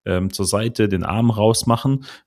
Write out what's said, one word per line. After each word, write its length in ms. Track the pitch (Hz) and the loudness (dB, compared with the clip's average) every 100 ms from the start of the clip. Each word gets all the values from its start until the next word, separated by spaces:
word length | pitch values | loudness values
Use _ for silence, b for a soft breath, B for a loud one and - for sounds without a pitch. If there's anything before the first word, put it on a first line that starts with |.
ähm, 280 | - 92 95 | -4 -2 -2
zur 120 | - | -4
Seite, 440 | 92 101 117 113 104 | -2 -2 -2 0 0
den 160 | 95 | 0
Arm 260 | 85 104 120 | -2 0 0
rausmachen, 760 | 107 110 113 - 117 135 135 B B | 4 2 2 2 0 0 -2 B B